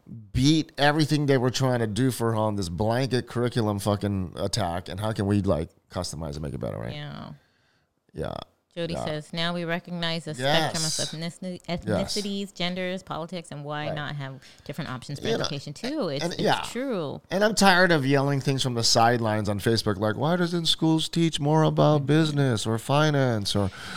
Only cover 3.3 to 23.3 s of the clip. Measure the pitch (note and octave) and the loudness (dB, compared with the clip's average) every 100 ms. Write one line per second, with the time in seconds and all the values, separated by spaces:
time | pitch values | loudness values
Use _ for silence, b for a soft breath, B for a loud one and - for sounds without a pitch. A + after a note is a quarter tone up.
3.3 | A#2 A#2+ B2 G#2+ G2+ G#2 G2+ G2+ G2 F2+ | -2 0 2 0 0 0 0 0 -2 -4
4.3 | - F#2+ - F2+ F2 F2+ F#2 G#2+ G#2+ G2 | -4 -4 -2 -2 -4 -8 -6 -4 -2 2
5.3 | G#2 F#2+ D#2 E2 _ _ F#2+ F2+ D2 D#2+ | 2 2 0 -2 _ _ -8 -8 -8 -8
6.3 | D2 D2 C2 A#1 G1+ A1+ - D3 G#1 G1+ | -8 -8 -6 -6 -8 -10 -10 -12 -14 -16
7.3 | - _ _ _ _ _ _ _ - D2+ | -18 _ _ _ _ _ _ _ -8 -8
8.3 | G1+ - _ _ F3 E3 D#3 A#1+ D3+ D3+ | -8 -12 _ _ -8 -6 -6 -6 -6 -8
9.3 | E3+ E3+ F3 E3 E3+ F3 F3 E3 E3 D#3 | -4 -4 -4 -4 -6 -6 -6 -4 -4 -6
10.3 | C#3+ C3+ D#3+ D3 E3 D#3 - C#3 D#3 E3 | -2 2 2 2 -2 -4 -4 -4 -6 -10
11.3 | - F#3 F3+ - - G#2+ F3+ G3 G#3 G3+ | -8 -10 -10 -8 -6 -2 -2 -2 -4 -4
12.3 | G3 G3 - F3 F3+ F3+ F#3 - D3+ E3 | -6 -6 -6 -4 -4 -4 -6 -8 -8 -8
13.3 | F3+ - D3 C#3+ D3 D3+ D3 C#3 C#3+ C3+ | -10 -10 -12 -8 -6 -6 -6 -6 -8 -10
14.3 | C3 - B - D3 D3+ B2+ - C#3+ G#3+ | -12 -20 B -14 -10 -8 -10 -10 -6 -2
15.3 | A3 D3 C#3+ D3+ D3 A#3+ D#4 F#3 C#3 E3+ | -2 -2 -6 -10 -10 -6 -4 -4 -2 -4
16.3 | - G3 A2 - A#3 C#4 G3+ C#3+ D#3 - | 0 2 2 -2 -6 -4 -4 -4 -8 -4
17.3 | F3+ G#3+ F#3 G3 F3 F#3 D#3+ C3 C#3 C#3 | 2 2 6 6 6 6 4 4 4 2
18.3 | C#3 C#3+ C3+ B2+ A#2 A2+ A#2+ A#2 B2 A2+ | 0 0 0 -2 0 2 6 6 6 2
19.3 | G#2+ G#2 G2+ A#2 A2+ G#2+ F#2+ G#2+ G#2+ C#3+ | 0 0 0 2 2 2 0 0 0 0
20.3 | F3 E3+ F3 E3 - D#3+ D#3+ - E3+ E3 | 0 0 0 0 2 2 2 0 2 2
21.3 | D#3+ D3 D#3 D#3 D#3 D3+ D3+ C#3 D3+ D#3 | 2 2 4 4 4 4 4 4 4 4
22.3 | C#3+ C3+ G#2+ A2 A2+ - C#3 D#3 C#3+ C3 | 2 2 2 0 -2 2 2 4 2 2